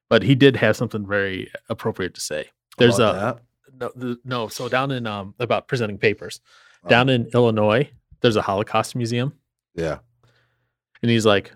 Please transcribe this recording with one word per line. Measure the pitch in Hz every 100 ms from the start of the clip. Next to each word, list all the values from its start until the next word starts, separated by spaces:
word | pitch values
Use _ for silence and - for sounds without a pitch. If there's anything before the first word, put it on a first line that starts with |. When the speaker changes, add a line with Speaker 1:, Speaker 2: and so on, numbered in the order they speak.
| -
Speaker 1:
But | 113
he | 98 135
did | 139 120
have | 110 110
something | 117 107 98
very | 101 98 95 - - -
appropriate | 113 110 101 90 -
to |
say. | - 76 - _ _ -
There's | 117 117
Speaker 2:
About | 110 92
Speaker 1:
a |
Speaker 2:
that? | 110 - _ _ _ 131
Speaker 1:
no, | 120 123
the, | 123 120
no. | 127 127 107
So | - 123
down | 127 139
in, | 127 117
um, | 104 98 -
about | 113 107 -
presenting | 127 107 98
papers, | 113 101 90 - _ _ _ _
Speaker 2:
Oh. | -
Speaker 1:
down | 120 131
in | 127 113
Illinois, | 127 120 110 107 113 147 - _ _
there's | 123 104
a |
Holocaust | 95 98 110 110 107 131
museum. | 113 120 135 - _ _ _ 87
Speaker 2:
Yeah. | 80 73 _ _ _ _ _ _ _ _ _ _
Speaker 1:
And | 120
he's | 117 107
like, | 98 -